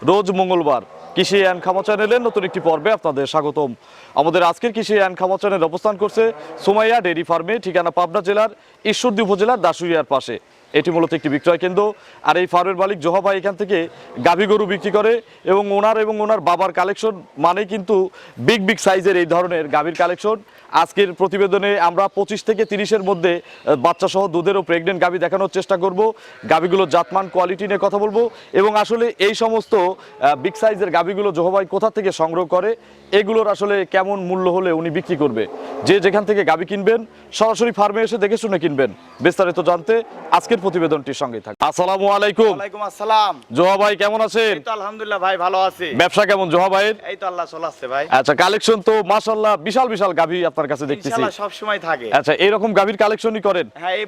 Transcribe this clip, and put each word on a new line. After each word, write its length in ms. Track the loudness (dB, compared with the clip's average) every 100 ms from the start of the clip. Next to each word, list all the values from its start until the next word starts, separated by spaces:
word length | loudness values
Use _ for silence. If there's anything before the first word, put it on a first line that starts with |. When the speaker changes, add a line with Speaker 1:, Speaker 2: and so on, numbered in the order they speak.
Speaker 1:
রোজ 280 | 2 2 2
মঙ্গলবার। 500 | 0 0 2 2 0 -2 -18 -6 -2
কৃষি 280 | 0 2
and 180 | 2 0
খামা 200 | -2 -2
চ্যানেলের 380 | -2 -2 0 0
নতুন 220 | 0 -2
একটি 160 | -4 -2
পর্বে 320 | 0 0 0
আপনাদের 360 | 0 -2 -2 -2
স্বাগতম। 480 | -2 -2 -4 -6 -8 -18 -20 -6 -2
আমাদের 280 | 2 2
আজকের 300 | 2 0 -4
কৃষি 260 | -4 0 2
and 160 | 0 0
খামা 220 | -2 0
চ্যানেল 260 | 0 0
অবস্থান 340 | 0 0 -4 -2
করছে 340 | -2 0 0 -2 -12 -4 0
সুমাইয়া 360 | 2 2 2
ডেইরি 220 | 0 -2
ফার্মে, 360 | -2 -4 -2 -6
ঠিকানা 320 | -2 0 0
পাবনা 300 | 0 0 -2
জেলার 280 | 0 0 0 -4 _ _ -4
ঈশ্বরদী 360 | 0 0 0
উপজেলার 400 | 0 2 2 2
দাসুরিয়ার 420 | 2 0 0 0
পাশে। 360 | 2 -2 -2 -8 -12 _ _
এটি 180 | 0 2
মূলত 220 | 0 0
একটি 160 | -2 -2
বিক্রয় 280 | 0 0 0
কেন্দ্র। 360 | 0 0 -2 -4 -16 -4
আর 140 | 0 0
এই 80 | 2
ফার্মের 300 | 2 0 0
মালিক 240 | -2 0
জোহা 220 | 0 0
ভাই 160 | 0 -2
এখান 180 | -4 -6
থেকে 340 | -2 -2 -2 -10 -16 0 2
গাভী 200 | 2 2
গরু 200 | 2 0
বিক্রি 260 | -2 0
করে 300 | 2 2 0 -4 -8 0
এবং 260 | 2 2
ওনার 260 | 2 2 2
এবং 240 | -2 -2
ওনার 180 | 0 0
বাবার 320 | 0 0 0
কালেকশন 520 | 0 -2 -2 -4 -4 -12 0
মানেই 280 | 0 0 -4
কিন্তু 440 | -6 0 0 0 -6 -20 -2
বিগ 240 | 2 2
বিগ 160 | 2 2
সাইজের 400 | 2 2 2 2
এই 80 | 2
ধরনের 420 | 0 0 -2 0
গাভীর 280 | 0 0 0
কালেকশন। 420 | -2 0 -2 -2 -6 -20 -6
আজকের 420 | -4 -2 0 -2
প্রতিবেদনে 680 | 0 -2 0 0 0 0 0
আমরা 280 | 0 0 -2
পঁচিশ 360 | -2 -4 -4
থেকে 220 | -2 -2 -2
তিরিশের 380 | -2 -2 0
মধ্যে, 380 | 0 0 0 -2
আহ, 340 | -6 -6 -2 2
বাচ্চা 320 | 0 0 -2
সহ 200 | 0 -2
দুধের 300 | -2 0 0
ও 40 |
প্রেগন্যান্ট 400 | 0 -2 0 0
গাভী 160 | 0 0
দেখানোর 320 | -2 -2 -2
চেষ্টা 280 | -4 -2 -2
করব। 360 | 0 0 -2 -2 -14 -16 0
গাভীগুলোর 400 | 0 2 0 2
জাতমান, 400 | 0 0 -4 -2
কোয়ালিটি 340 | -2 -2 -4 -4
নিয়ে 120 | -2
কথা 160 | 0 0
বলবো 320 | -2 0 -2 -6 -2
এবং 220 | 2 2 2
আসলে 380 | 0 0 -2 0
এই 160 | -2 0
সমস্ত, 400 | 0 -2 0 0
আহ, 600 | 0 -4 -14 -2 0 0
বিগ 200 | -4 -2
সাইজের 340 | -2 0 0
গাভীগুলো 420 | 0 -2 -2 -2
জোহা 180 | 0 0
ভাই 160 | 0 -2
কোথা 240 | -2 -2
থেকে 220 | -2 -4
সংগ্রহ 340 | -2 -2 -2 0
করে, 300 | 0 0 -4 -10 -20 0
এগুলোর 360 | 0 2 0 0
আসলে 380 | -2 0 -2 0
কেমন 340 | 0 0 -4
মূল্য 300 | -4 -2 0
হলে 220 | 0 0
উনি 180 | 0 -2
বিক্রি 260 | -4 -4 0
করবে। 320 | 0 0 -4 -8 -12 -2 2
যে 140 | 4
যেখান 260 | 4 2 2
থেকে 180 | 0
গাভী 220 | 2 2 0
কিনবেন, 400 | 0 0 0 -4 -18 -14
সরাসরি 400 | 0 0 2 0
ফার্মে 300 | 2 0 0
এসে 160 | -2 0
দেখে 200 | 0 0
শুনে 220 | -2 -2
কিনবেন। 340 | 0 0 0 -4 -20 -2
বিস্তারিত 380 | 0 2 0 2
জানতে 440 | 0 0 0 -2 -2 -12 2
আজকের 280 | 2 2 0 0
প্রতিবেদনটির 480 | 0 0 0 -4
সঙ্গেই 280 | -6 -6 -6
থাকুন। 260 | -12 -2 -2
আসসালামু 420 | 0 0 0 2
আলাইকুম। 340 | 2 2 4 2
Speaker 2:
ওয়ালাইকুম 360 | 2 -6 -10
আসসালাম। 600 | -10 -6 0 2 2 -2 -4
Speaker 1:
জোহা 240 | 2 2 4
ভাই, 200 | 2 2
কেমন 240 | 0 0
আছেন? 320 | -2 0 0
Speaker 2:
এই 60 | -2
তো 120 | -6
আলহামদুলিল্লাহ 480 | -8 -8 -10 -6 -2
ভাই, 180 | -2 0
ভালো 240 | 0 0
আছি। 340 | 0 -2 -4 0
Speaker 1:
ব্যবসা 300 | 2 4 4
কেমন 240 | 2 2
জোহা 200 | 2 2
ভাইয়ের? 260 | 2 0 -2 -10
Speaker 2:
এই 60 | -8
তো 120 | -8
আল্লাহ 180 | -6 -8
চলাচ্ছে 420 | -8 -10 -10 -6
ভাই। 200 | -4 2
Speaker 1:
আচ্ছা, 260 | 2 4 4
কালেকশন 460 | 2 2 2 2
তো 220 | 2 2
মাশাআল্লাহ 520 | 2 0 0 0 2 0
বিশাল 320 | 0 0 0
বিশাল 260 | 0 0
গাভী 320 | 2 0 0 -2
আপনার 220 | -2 -4
কাছে 180 | -4 -4
দেখতেছি। 220 | -4 -4
Speaker 2:
ইনশাআল্লাহ 240 | -2 -2
সব 200 | -4 -10
সময় 280 | -8 -6 -4
থাকে। 300 | -4 -6 0
Speaker 1:
আচ্ছা, 200 | 0 2
এইরকম 400 | 2 2 2 0
গাভীর 240 | 2 0 0
কালেকশনই 440 | 0 0 -2 -2
করেন? 280 | -2 -2 -4 -8
Speaker 2:
হ্যাঁ, 180 | -6
এই 120 | -6